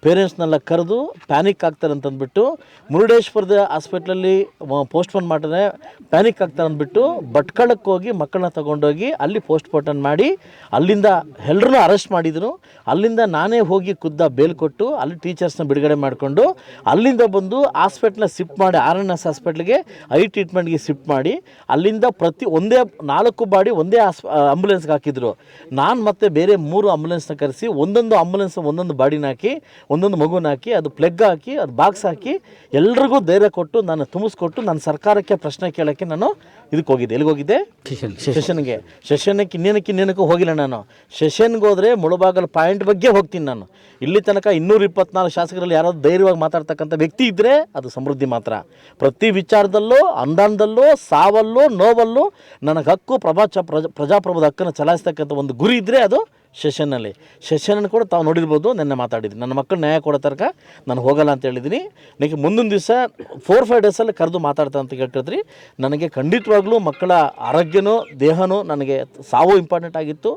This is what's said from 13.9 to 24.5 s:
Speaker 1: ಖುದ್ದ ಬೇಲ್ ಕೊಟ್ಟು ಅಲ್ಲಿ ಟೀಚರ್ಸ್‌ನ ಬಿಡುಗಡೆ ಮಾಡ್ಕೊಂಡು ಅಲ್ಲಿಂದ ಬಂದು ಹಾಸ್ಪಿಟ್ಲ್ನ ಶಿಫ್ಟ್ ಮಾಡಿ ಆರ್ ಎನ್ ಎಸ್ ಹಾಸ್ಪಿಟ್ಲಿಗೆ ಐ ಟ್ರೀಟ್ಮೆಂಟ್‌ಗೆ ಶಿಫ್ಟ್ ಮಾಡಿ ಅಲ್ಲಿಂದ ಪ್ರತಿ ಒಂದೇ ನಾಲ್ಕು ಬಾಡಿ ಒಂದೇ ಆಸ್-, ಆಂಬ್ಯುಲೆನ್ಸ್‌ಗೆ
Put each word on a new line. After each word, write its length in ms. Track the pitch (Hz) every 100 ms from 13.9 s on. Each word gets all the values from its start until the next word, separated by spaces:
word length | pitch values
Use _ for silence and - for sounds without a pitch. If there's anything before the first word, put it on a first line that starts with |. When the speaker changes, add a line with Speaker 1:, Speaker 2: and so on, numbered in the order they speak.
Speaker 1:
ಖುದ್ದ 280 | 190 160 147 160
ಬೇಲ್ 280 | 127 160 170
ಕೊಟ್ಟು 400 | 156 - 226 294
ಅಲ್ಲಿ 200 | 135 170
ಟೀಚರ್ಸ್‌ನ 520 | 180 175 175 - 151
ಬಿಡುಗಡೆ 260 | 139 147
ಮಾಡ್ಕೊಂಡು 640 | 147 139 123 139 147 285 370 - - -
ಅಲ್ಲಿಂದ 360 | 147 240 240
ಬಂದು 400 | 233 196 190 247
ಹಾಸ್ಪಿಟ್ಲ್ನ 640 | 285 - 185 - 220 202 208
ಶಿಫ್ಟ್ 340 | - 165 -
ಮಾಡಿ 180 | 190 175
ಆರ್ 200 | 131 175
ಎನ್ 120 | 196
ಎಸ್ 180 | 175 170
ಹಾಸ್ಪಿಟ್ಲಿಗೆ 760 | 151 175 160 170 262 339 - -
ಐ 160 | 135 208
ಟ್ರೀಟ್ಮೆಂಟ್‌ಗೆ 500 | 208 180 180 170 160
ಶಿಫ್ಟ್ 300 | - 139 151
ಮಾಡಿ 340 | 139 147 302 _ - -
ಅಲ್ಲಿಂದ 340 | 143 185 220 240
ಪ್ರತಿ 360 | - 170 156 233
ಒಂದೇ 300 | 160 196 254 226 -
ನಾಲ್ಕು 420 | 151 147 233 - 220
ಬಾಡಿ 240 | 196 202
ಒಂದೇ 280 | 202 165 226
ಆಸ್-, 300 | 208 165 -
ಆಂಬ್ಯುಲೆನ್ಸ್‌ಗೆ 640 | 151 143